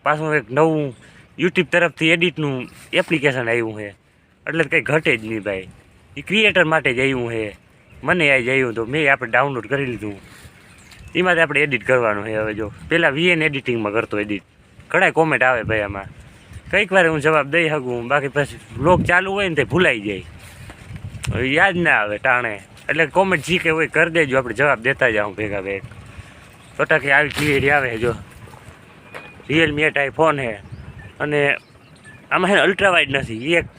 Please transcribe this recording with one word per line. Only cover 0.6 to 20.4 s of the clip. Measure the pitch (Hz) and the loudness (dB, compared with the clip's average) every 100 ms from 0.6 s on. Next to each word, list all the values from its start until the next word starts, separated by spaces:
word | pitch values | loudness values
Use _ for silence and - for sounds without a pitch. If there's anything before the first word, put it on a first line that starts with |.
| 160 156 143 113 - - - - | 2 2 -4 -8 -20 -20 -18 -4
YouTube | 175 190 151 | -2 0 0
તરફથી | 175 170 - 160 | 0 0 0 0
એડિટનું | 175 175 156 147 131 123 - - 165 | 2 0 -2 -4 -4 -8 -16 -4 -2
એપ્લિકેશન | 185 160 139 131 117 | 0 0 0 0 0
આવ્યું | 120 113 107 | -2 -2 -6
છે, | 104 - _ _ _ _ - | -12 -16 _ _ _ _ -4
એટલે | 160 | -2
કંઈ | 147 165 120 | 0 0 2
ઘટે | 156 156 120 | 0 2 -2
જ | |
નહીં | 110 110 101 | -2 -6 -4
ભાઈ. | 95 92 - _ _ _ 147 | -6 -8 -20 _ _ _ -16
એ | |
ક્રિએટર | - 208 208 185 156 | -4 0 2 2 2
માટે | 160 139 | 2 2
જ | 123 | 0
આવ્યું | 135 131 117 | 0 0 -4
છે, | 113 104 95 _ _ _ - | -4 -6 -10 _ _ _ -8
મને | 135 180 143 | -2 2 4
આ | 135 | 2
જ | 120 | 2
આવ્યું | 135 127 | 0 0
તો | 110 113 | -2 -4
મેં | 151 143 | 0 2
આપણે | 139 120 | 0 2
ડાઉનલોડ | 123 143 127 104 | 0 0 -2 -4
કરી | 139 131 | -4 -4
લીધું. | 110 104 98 - - - - - - - - - | -6 -8 -10 -16 -20 -20 -20 -20 -20 -20 -20 -6
એમાંથી | - 180 165 160 | 0 2 2 2
આપણે | 139 151 | 2 0
એડિટ | 123 101 | 0 2
કરવાનું | 127 113 104 110 | 2 2 -2 -4
છે | 107 | -4
હવે | 110 104 | -4 -4
જો. | 104 - - | -8 -10 -4
પહેલાં | 165 160 | 0 0
વી | 135 180 | 2 2
એન | 165 156 | 2 0
એડિટિંગમાં | 139 127 117 104 | -2 -2 -2 -2
કરતો | 110 110 104 | -2 -2 -4
એડિટ. | 104 98 - _ _ - - | -4 -6 -10 _ _ -20 -4
ઘણાય | 170 180 156 | 2 2 2
કોમેન્ટ | 160 127 127 | 2 2 2
આવે | 120 | 2
ભાઈ | 104 110 101 | 0 -2 -2
આમાં, | 98 98 - - - - - - | -8 -12 -18 -20 -20 -20 -20 -4
કંઈક | 190 208 | -2 2
વાર | 190 165 | 4 4
હું | 156 | 4
જવાબ | 147 156 139 | 2 2 2
દઈ | 165 160 | 0 0
શકું, | 151 127 120 117 | -2 -4 -6 0
બાકી | 143 135 | 0 0
પછી | 143 139 117 - - | -2 -4 -6 -14 -2
વ્લોગ | 151 175 - | 2 4 4
ચાલુ | 180 190 196 | 0 0 -2
હોય | 190 | -2
ને | 147 | -2
તે | 127 | 0
ભૂલાઈ | 175 170 117 101 | 2 2 0 -4
જાય, | 95 - - | -6 -10 -20